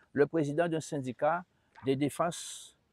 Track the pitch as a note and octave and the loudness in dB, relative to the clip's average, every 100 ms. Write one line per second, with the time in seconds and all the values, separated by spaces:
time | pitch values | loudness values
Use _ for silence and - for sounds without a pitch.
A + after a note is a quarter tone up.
0 | _ C3+ D3 E3 C#3+ D3 E3+ D#3+ - D3 | _ 2 4 2 0 0 0 0 -4 -6
1 | B2+ - D3 F3 - _ _ - C3 C3+ | -6 0 0 0 -4 _ _ -4 0 2
2 | C#3+ - D#3+ - - - - _ _ | 0 0 -2 -4 -10 -14 -18 _ _